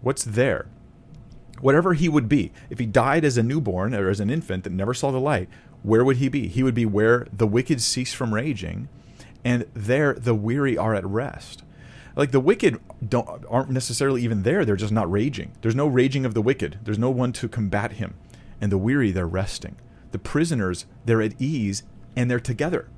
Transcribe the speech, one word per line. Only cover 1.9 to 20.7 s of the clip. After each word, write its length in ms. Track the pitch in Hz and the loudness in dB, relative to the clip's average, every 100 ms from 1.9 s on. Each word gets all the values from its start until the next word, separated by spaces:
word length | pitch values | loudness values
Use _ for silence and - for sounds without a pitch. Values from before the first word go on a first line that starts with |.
he 160 | 165 165 | 2 2
would 180 | 151 113 | 2 2
be, 260 | 143 92 - - | 0 0 -6 -16
if 80 | - | -6
he 80 | 120 | 0
died 360 | 104 120 151 | 2 4 2
as 140 | 151 120 | 2 2
a 60 | |
newborn 520 | 117 147 117 90 98 | 0 0 -2 -2 -2
or 140 | 120 95 | 0 0
as 100 | 98 | 0
an 120 | 104 | 0
infant 340 | 151 - 92 | -2 -4 -6
that 80 | 92 | -4
never 220 | 92 101 | -4 -2
saw 160 | 123 139 | -2 -2
the 100 | 131 | -2
light, 260 | 135 135 92 - - - | 0 -2 -4 -14 -20 -12
where 200 | 101 110 | 2 4
would 140 | 127 127 | 6 4
he 140 | 135 | 2
be? 180 | 135 104 | 0 -4
He 140 | 85 | 0
would 120 | 131 | 0
be 120 | 117 113 | 2 0
where 400 | 101 110 120 123 | 2 6 4 2
the 160 | 101 110 | -2 2
wicked 360 | 107 127 147 | 2 0 0
cease 320 | 113 - 127 | -2 -4 -6
from 180 | - 123 | -4 -2
raging, 560 | 107 143 113 87 87 131 - - - - - | -2 -2 -4 -6 -8 -10 -14 -20 -20 -20 -8
and 220 | 123 123 110 | -2 0 -2
there 400 | - 101 131 147 | -8 0 2 2
the 200 | 131 120 | 0 0
weary 440 | 110 107 131 139 110 | 0 0 0 0 0
are 160 | 104 | 0
at 100 | 107 | 0
rest. 580 | 95 101 135 - - - - - - - - - | -2 -4 -4 -8 -18 -20 -20 -20 -20 -20 -12 -2
Like, 140 | 143 | 2
the 100 | 135 | 2
wicked 400 | 131 226 127 113 - - 110 | 4 4 2 0 -10 -12 -2
don't, 380 | 123 - 80 - | -2 -2 -10 -2
aren't 180 | 117 135 | -2 0
necessarily 540 | 131 123 120 139 131 | -2 -2 0 0 2
even 200 | 120 110 | 0 2
there. 220 | 98 180 | 2 2
They're 100 | 139 | 2
just 160 | 98 104 | 2 2
not 200 | 107 92 | 0 2
raging. 420 | 98 123 131 73 - | 0 0 -2 -10 -4
There's 140 | 113 | -2
no 120 | 117 147 | 2 2
raging 380 | 127 127 135 | 4 4 2
of 80 | 131 | -2
the 80 | 113 | 0
wicked. 380 | 110 143 - 92 | 0 0 -2 -8
There's 160 | 110 107 | -6 0
no 120 | 123 | 0
one 220 | 127 123 | 0 -2
to 120 | 120 113 | -2 -6
combat 440 | - 104 101 101 | -4 -2 -2 -4
him. 220 | 107 104 - - - - - | -6 -10 -10 -20 -20 -20 -6
And 140 | 104 | -2
the 60 | 98 | 0
weary, 320 | 101 143 117 | 2 2 2
they're 160 | 92 87 | 0 -2
resting. 500 | 90 95 - - - - - - | -2 -4 -6 -12 -16 -20 -20 -10
The 60 | - | -10
prisoners, 680 | - 143 165 139 95 | -4 0 0 0 -2